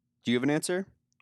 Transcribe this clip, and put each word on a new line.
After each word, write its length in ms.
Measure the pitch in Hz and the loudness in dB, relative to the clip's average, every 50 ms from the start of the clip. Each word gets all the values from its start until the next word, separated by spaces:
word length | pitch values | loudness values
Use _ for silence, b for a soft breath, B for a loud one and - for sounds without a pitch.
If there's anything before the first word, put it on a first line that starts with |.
| _ _ _ _ - | _ _ _ _ -2
Do 60 | 117 | 0
you 60 | 120 123 | 0 2
have 40 | 123 | 2
an 80 | 143 | 2
answer? 360 | 147 160 - - 180 185 196 - _ _ _ _ _ _ | 0 0 0 -2 -4 -4 -4 -8 _ _ _ _ _ _